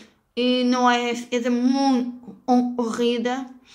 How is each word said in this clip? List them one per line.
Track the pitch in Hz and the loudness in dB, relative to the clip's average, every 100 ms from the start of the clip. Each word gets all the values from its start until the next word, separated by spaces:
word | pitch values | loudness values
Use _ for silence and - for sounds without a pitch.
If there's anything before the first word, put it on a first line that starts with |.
| - _ _ - | -18 _ _ -2
E | 247 254 | 0 2
não | 247 247 247 | 2 2 2
é, | 240 240 | 2 0
é | 240 - 247 247 | -6 -4 -4 0
muito | 240 254 277 277 254 247 - - - | 0 2 2 2 2 -2 -8 -16 -10
concorrida. | - 247 247 247 226 214 240 240 240 262 254 - _ | 0 2 2 -2 -4 0 0 0 -2 -4 -8 -14 _